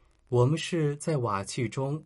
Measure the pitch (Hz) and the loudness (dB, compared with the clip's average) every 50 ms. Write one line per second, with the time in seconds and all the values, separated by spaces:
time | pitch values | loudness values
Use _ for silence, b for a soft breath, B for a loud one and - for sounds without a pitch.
0 | b b b b b b 120 120 123 139 160 160 - - 185 165 151 143 143 143 | b b b b b b 4 4 4 4 4 0 -2 -2 0 0 0 0 -2 -2
1 | - 170 135 123 120 107 101 98 98 - - 139 120 107 - 135 135 139 147 156 | -2 -2 -2 0 0 0 -2 -2 -4 -4 -4 -4 -4 -2 -2 -4 -4 -2 -4 -6
2 | - | -8